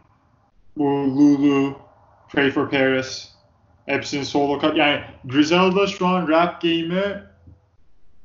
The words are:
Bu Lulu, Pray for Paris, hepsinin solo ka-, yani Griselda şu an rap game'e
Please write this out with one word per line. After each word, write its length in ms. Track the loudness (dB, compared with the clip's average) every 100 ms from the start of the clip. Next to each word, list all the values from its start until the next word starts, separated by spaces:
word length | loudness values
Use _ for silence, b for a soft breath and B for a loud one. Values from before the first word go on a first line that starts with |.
| _ _ _ _ _ _ -16 -4
Bu 80 |
Lulu, 920 | -2 0 0 4 4 4 2 2 0 -4 -16 _ _ _ _
Pray 220 | -2 0
for 200 | 0 -2
Paris, 580 | 0 2 0 -4 -10 -16 -20 _ _ _ _ -6
hepsinin 360 | -6 -4 -6
solo 360 | -4 -2 -2 0
ka-, 200 | 0 0
yani 220 | 0 0 -6 -16
Griselda 640 | -4 0 2 4 4 2 0
şu 200 | -2 -2
an 220 | 0 2
rap 340 | 2 2 -2
game'e 600 | -4 -2 -2 -4 -4 -8 -14 _ -20 -20 _ _ -20 -20 -20 -20